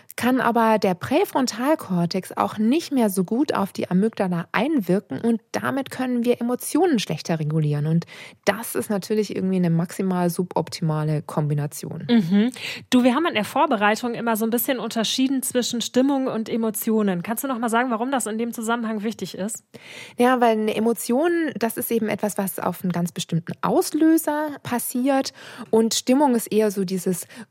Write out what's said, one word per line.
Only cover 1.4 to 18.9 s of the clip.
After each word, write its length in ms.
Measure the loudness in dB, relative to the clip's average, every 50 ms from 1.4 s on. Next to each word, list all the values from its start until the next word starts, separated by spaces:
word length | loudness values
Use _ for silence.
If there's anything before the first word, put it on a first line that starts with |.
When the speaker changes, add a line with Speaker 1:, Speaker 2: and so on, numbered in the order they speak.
| 0 0 -2 -2 0 0 0 0 0 -2 0 0 0 0 -2 -4 -6 -6 -2
Speaker 1:
auch 220 | 0 0 0 0 0
nicht 340 | 2 2 2 2 0 0
mehr 160 | 0 2 2 2
so 160 | 2 0 0
gut 300 | 0 0 0 0 0 0
auf 180 | -2 -2 -2
die 180 | -4 -6 -4 0
Amygdala 580 | 2 2 2 2 0 -2 -2 0 0 -2 -4 -2
einwirken 640 | -2 -2 0 2 0 0 2 2 0 0 0 -4 -8 -2
und 180 | 0 0 0 0 _ -8
damit 380 | -8 -4 -4 -2 -2 -4 -6 -6
können 360 | -6 -6 -4 -2 0 0 2
wir 160 | 0 0 0
Emotionen 560 | 0 -2 -2 -4 -4 -2 2 2 4 4 2 2
schlechter 420 | 0 -2 -6 -6 -2 -2 -2 -2
regulieren. 460 | 0 0 0 2 2 2 0 0 0
Und 180 | 2 2 2 0 -2 -16 -20 -20 -20 -12 _ 0
das 300 | 0 0 0 -4 -6 -4
ist 160 | -4 -2 -2
natürlich 440 | -4 -4 -2 -2 -2 -2 0 -2 -2
irgendwie 220 | -2 -2 0 0
eine 140 | 2 2 2
maximal 580 | 2 0 0 -2 -4 -4 -2 -2 0 0 0 0
suboptimale 920 | 0 -2 -6 -2 -2 -4 -4 -4 -6 -4 -2 -2 -2 0 0 -2 -2 -2
Kombination. 840 | -4 -4 -4 -2 -2 0 -2 -2 -4 -6 -8 -10 -12 -10 -10 -8 -2 2
Speaker 2:
Mhm. 420 | 2 4 4 4 2 2 2 2 -2 -6 -10 -10 -10 -10 -2 2
Du, 120 | 4 4
wir 120 | 6 4 4
haben 100 | 2 0
in 80 | 0 0
der 120 | -2 -4
Vorbereitung 680 | 0 2 2 2 2 2 2 4 2 2 2 -2 -6
immer 240 | -4 -2 -2 0 0
so 80 | 0 0
ein 60 | 0
bisschen 280 | 0 0 0 0 -2 -2
unterschieden 640 | -4 -4 -2 -2 -2 -2 0 0 0 0 0 -2
zwischen 380 | -2 -2 -2 -2 -2 -2 -4 -4
Stimmung 460 | -4 0 2 2 2 4 2 0 0
und 240 | -2 -2 -4 -4 -4
Emotionen. 720 | -2 -2 -2 -2 -2 -2 -2 0 2 2 2 2 0 -2
Kannst 220 | -2 -4 -6 -4 -4
du 40 | -4
noch 100 | -4 -2
mal 120 | -2 0
sagen, 200 | 2 2 2 0
warum 200 | 0 -2 -2 -2
das 160 | -2 -2 -2
in 100 | -2 -4
dem 160 | -4 -4 -4
Zusammenhang 500 | -4 -6 -2 -2 -2 -2 -2 -4